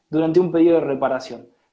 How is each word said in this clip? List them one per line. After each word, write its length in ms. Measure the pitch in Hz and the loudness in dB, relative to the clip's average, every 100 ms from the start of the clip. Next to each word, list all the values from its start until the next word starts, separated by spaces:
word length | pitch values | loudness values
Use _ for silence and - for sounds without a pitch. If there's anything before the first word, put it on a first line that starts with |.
| - | -6
durante 300 | 156 160 165 | -2 0 0
un 120 | 180 | 0
periodo 280 | 165 170 165 | 2 4 4
de 60 | 143 | 0
reparación. 600 | 135 131 131 - 117 - _ _ | -4 -4 -4 -8 -16 -18 _ _